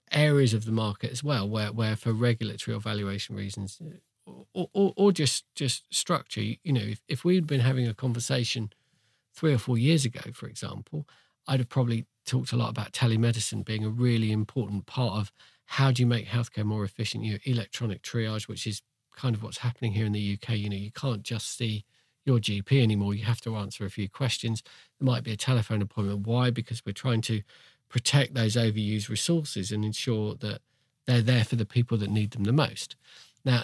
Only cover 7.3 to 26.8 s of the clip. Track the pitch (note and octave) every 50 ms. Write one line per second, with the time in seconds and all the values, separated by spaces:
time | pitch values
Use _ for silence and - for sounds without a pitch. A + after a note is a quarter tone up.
7.3 | F#3 F#3 D#3+ D3+ C#3+ C3 A#2 C3 C3+ B2+ B2 A#2 G#2 - C3+ B2+ A#2 A#2+ A#2 -
8.3 | C#3 B2+ A#2 - - A2+ G#2+ G2+ - _ _ _ _ _ _ _ _ _ _ _
9.3 | - - E3 D#3 C#3 A#2 - B2+ B2 A2+ A#2+ D3 E3 D3+ C3 A2+ - - - -
10.3 | - - - - - - - - - - - - - D3+ C#3+ _ _ _ _ _
11.3 | _ _ - - C#3 B2+ B2 - - C3+ B2 A#2+ A#2 A2+ - _ _ _ - -
12.3 | B2+ B2+ B2+ - B2 A#2+ A#2 A2+ A2+ A2+ G2+ - - - B2+ A#2 A2 A2 A#2 A#2
13.3 | A2 A2+ - - A2 G#2 G2 - A2 G#2+ G#2+ G#2+ A2 A#2+ B2 B2 A#2 A2+ A2+ G#2+
14.3 | G#2+ G#2+ G#2+ - - A#2+ G#2+ G2+ G2+ G2 - - - C3 B2 G#2+ F#2+ G#2+ G2+ -
15.3 | _ _ - - _ _ _ - - - C3+ C3+ B2+ A#2+ B2 A#2+ A#2+ A2+ A2 -
16.3 | - A#2+ A2+ - - A2 G#2 G#2 G#2+ G#2+ G2+ F#2 - - A2 - - G#2+ A2 A2
17.3 | G#2 G2 - C#3 B2 A#2 F#2+ - - - B2 G#2+ F#2 E2+ - - - A#2 A2 A2
18.3 | G#2+ G#2+ - - G2+ - - A2 G#2 - - _ _ _ _ _ - - - B2+
19.3 | A2+ G#2 A2 - - - - A#2+ A#2+ - - A2+ F#2+ A2 A2 G#2+ G#2 G#2 G#2 G2+
20.3 | G2+ G2+ - - A2+ G2+ G#2 G#2 G2+ G2 G2+ G#2+ - - - C3 A2+ G2+ - -
21.3 | A#2 G#2+ - - - - B2 A2+ G#2+ G#2 - _ _ _ _ _ _ _ - C#3
22.3 | B2+ A#2 G#2 G#2+ G2+ G2+ G2 - C3+ C#3 A#2+ A2 G#2+ G2+ G2+ G2+ G2+ G2+ G2+ G#2+
23.3 | A#2 - - A#2 A2+ G#2+ G2+ G2+ - - G#2 F#2+ - - G2+ G2 - - C#3 A#2+
24.3 | - - - A#2 A2+ A2 - - - - - _ _ - C#3 C3 B2 - A#2 A#2
25.3 | A2 G#2 - C3+ C3 A#2 G#2 - A2+ G#2+ G2+ G2 - - G2+ G2 G#2 G2+ G2 A2+
26.3 | A#2 B2 B2 B2 A#2 A#2 A2 - A#2 -